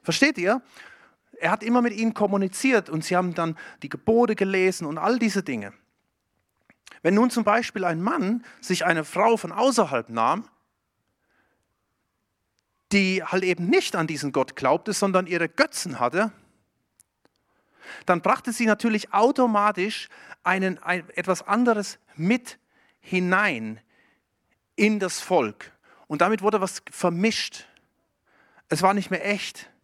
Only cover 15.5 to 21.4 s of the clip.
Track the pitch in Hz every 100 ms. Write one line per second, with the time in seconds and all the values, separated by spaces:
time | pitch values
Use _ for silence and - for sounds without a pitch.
15.5 | - 302 - 180 117 120 160 220 - _
16.5 | _ _ _ _ _ _ _ _ _ _
17.5 | _ _ _ - - - 175 214 - -
18.5 | 220 226 214 226 214 - 202 240 294 247
19.5 | 208 208 196 196 - - - - - 180
20.5 | 190 190 175 - 180 165 - 175 175